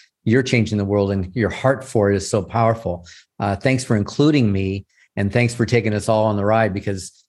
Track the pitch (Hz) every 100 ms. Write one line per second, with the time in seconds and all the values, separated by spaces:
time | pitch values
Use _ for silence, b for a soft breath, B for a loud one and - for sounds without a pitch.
0 | b _ - 120 127 123 107 107 98 101
1 | 98 98 90 123 98 - 131 139 - 117
2 | 101 101 95 110 87 113 113 113 90 87
3 | B B B - 101 95 135 131 - 110
4 | 101 - 147 147 110 98 95 98 - b
5 | b - 101 120 120 120 113 120 107 104
6 | 95 110 110 101 101 113 110 98 98 95
7 | 90 _